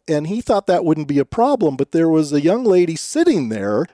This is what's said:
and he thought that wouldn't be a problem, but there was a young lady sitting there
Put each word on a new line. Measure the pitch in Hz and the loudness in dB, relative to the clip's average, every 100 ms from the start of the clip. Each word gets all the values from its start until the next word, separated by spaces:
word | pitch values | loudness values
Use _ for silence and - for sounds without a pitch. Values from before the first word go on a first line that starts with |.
| - | -4
and | 151 156 | -4 -2
he | 214 | -4
thought | - 208 - | -2 0 0
that | 175 | 0
wouldn't | 165 151 143 | 0 0 0
be | 143 | -2
a | |
problem, | 135 - 254 269 165 131 | 0 0 0 2 0 -2
but | 143 | -2
there | 165 165 | 0 2
was | 160 147 | 2 0
a | 147 | 0
young | 160 226 | 0 0
lady | 240 180 175 160 | 2 2 2 -4
sitting | - 302 349 208 120 | -6 0 2 0 -2
there | 110 101 104 170 | -4 -2 -2 -4